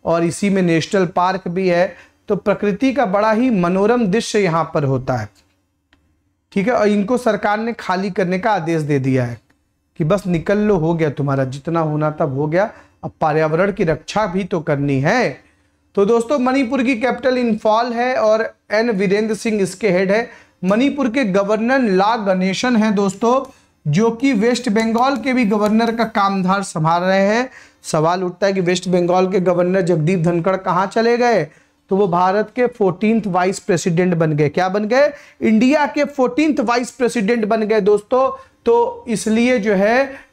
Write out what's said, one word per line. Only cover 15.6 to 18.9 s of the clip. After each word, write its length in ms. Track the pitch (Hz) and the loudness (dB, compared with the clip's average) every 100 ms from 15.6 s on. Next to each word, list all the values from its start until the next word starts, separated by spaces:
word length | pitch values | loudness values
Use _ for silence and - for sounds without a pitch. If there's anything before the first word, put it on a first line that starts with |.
| _ _ _ - | _ _ _ -2
तो 80 | |
दोस्तों 340 | 202 233 226 294 | 2 2 0 0
मणिपुर 440 | 254 269 240 269 | 0 0 0 0
की 120 | 247 240 | 0 0
कैपिटल 420 | 247 254 262 254 | -2 -2 -2 0
इंफॉल 540 | 240 220 220 214 247 | 0 0 0 0 0
है 220 | 233 247 254 | -2 -2 0
और 260 | 214 220 226 - _ | 2 2 -2 -8 _
एन 200 | 208 233 | -2 0